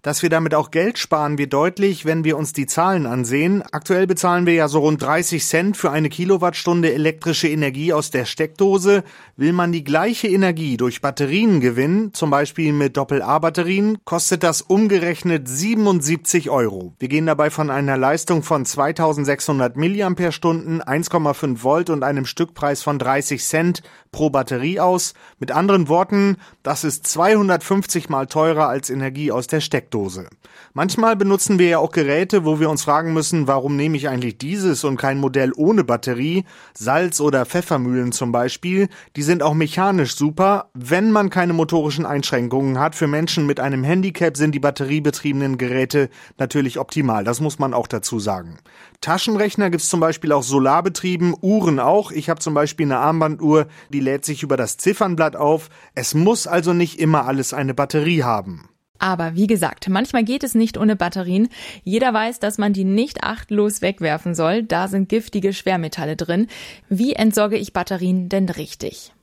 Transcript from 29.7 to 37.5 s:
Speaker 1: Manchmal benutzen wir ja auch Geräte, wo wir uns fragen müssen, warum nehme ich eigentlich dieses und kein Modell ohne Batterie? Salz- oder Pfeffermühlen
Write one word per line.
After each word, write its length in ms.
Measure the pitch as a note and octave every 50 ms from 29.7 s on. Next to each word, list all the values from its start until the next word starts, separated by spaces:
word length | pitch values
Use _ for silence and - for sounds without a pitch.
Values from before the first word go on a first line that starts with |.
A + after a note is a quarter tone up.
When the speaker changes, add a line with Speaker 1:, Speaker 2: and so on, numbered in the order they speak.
| - D3+ - _ - A2 G2 F#2+ F2+ F#2 F#2 - - _ _ - - - - _
Speaker 1:
Manchmal 440 | _ C3 D#3+ F#3+ - A#3 A3+ A3+ A3
benutzen 420 | F#3+ G3+ G3 G3 G3 - - G3+ F3+
wir 100 | F3+ E3+
ja 100 | E3+ D#3+
auch 120 | D3+ D#3
Geräte, 540 | - E3+ D3+ C#3 C#3+ D#3+ F#3+ F#3 A3 G3 D#3+
wo 160 | D#3 D#3 D3+
wir 100 | D#3+ D3+
uns 140 | D3+ C#3+ -
fragen 280 | D3+ C#3+ D#3 E3 E3
müssen, 360 | D#3+ D#3+ D3+ - F3 D#3+ C#3+ C3
warum 280 | C#3 C3+ B2+ C#3+ C#3+
nehme 200 | C#3 D3 D#3+ D#3
ich 120 | C#3 C#3+ D3
eigentlich 300 | C3 B2 B2 A#2+ G#2+ _
dieses 460 | C3 D3 G3 G#3 F#3+ F#3 D3 A#2 -
und 120 | C#3+ C3+
kein 220 | B2 - C3+ C3+ C#3
Modell 340 | C#3 C3+ C3 C#3 C3 B2+ C3+
ohne 260 | - D3+ F3+ A3 G#3
Batterie? 600 | D#3 A#2+ A#2 A2+ - C3 B2 A#2+ C3+ D#3 E3+ F#3+ F#3 - - - - - _
Salz- 460 | - G#2+ B2 C3+ D#3+ F3+ F3 - -
oder 240 | D3 D3+ C3+ C3 B2
Pfeffermühlen 680 | -